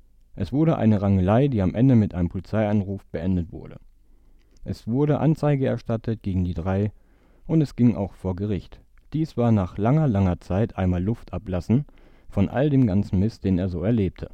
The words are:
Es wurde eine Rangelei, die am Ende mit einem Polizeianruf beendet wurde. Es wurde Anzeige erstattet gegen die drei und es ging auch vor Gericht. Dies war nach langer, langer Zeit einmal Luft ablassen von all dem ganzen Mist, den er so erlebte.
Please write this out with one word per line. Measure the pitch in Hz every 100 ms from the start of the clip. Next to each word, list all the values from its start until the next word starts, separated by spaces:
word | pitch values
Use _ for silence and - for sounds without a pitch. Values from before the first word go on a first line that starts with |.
| - _ _
Es | - 101
wurde | 135 160 156
eine | 110 104
Rangelei, | 98 98 90 113 143
die | 117
am | 90
Ende | 87 131
mit | 120 101
einem | 87 87
Polizeianruf | 98 - 107 104 107 95 98 -
beendet | - 90 92 85
wurde. | 80 82 - - - _ - _ - _ -
Es | - 95 -
wurde | 123 147 143
Anzeige | 143 156 147 143 131
erstattet | 117 - 113 - 110
gegen | 104 95
die | 90
drei | 87 87 95 104 - _ _ _ _ -
und | 160
es | 139 -
ging | 123
auch | 90 98
vor | - 92
Gericht. | 92 104 95 - - - - -
Dies | 156 156 -
war | 120
nach | 110 90 -
langer, | 107 156 156
langer | 98 95 85
Zeit | - 90 113 -
einmal | 92 90
Luft | 92 117 -
ablassen | 90 - 90 - 117 147 - - - -
von | - 95
all | 117 151
dem | 135 120
ganzen | 95 98 95
Mist, | 104 -
den | 98 92
er | 92
so | 87
erlebte. | 92 120 92 - -